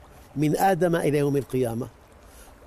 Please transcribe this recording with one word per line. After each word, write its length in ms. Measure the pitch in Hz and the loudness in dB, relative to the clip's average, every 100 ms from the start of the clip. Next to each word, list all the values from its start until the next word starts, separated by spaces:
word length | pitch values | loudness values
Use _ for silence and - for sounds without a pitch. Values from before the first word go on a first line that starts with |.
| - - - 135 | -20 -20 -12 -2
من 220 | 151 175 | 0 2
آدم 380 | 196 180 175 165 | 2 2 2 0
إلى 220 | 151 147 | 0 0
يوم 200 | 143 139 | 2 0
القيامة 500 | 120 131 120 117 123 - - - - - - - | -2 -2 -2 -4 -10 -14 -20 -20 -20 -20 -20 -20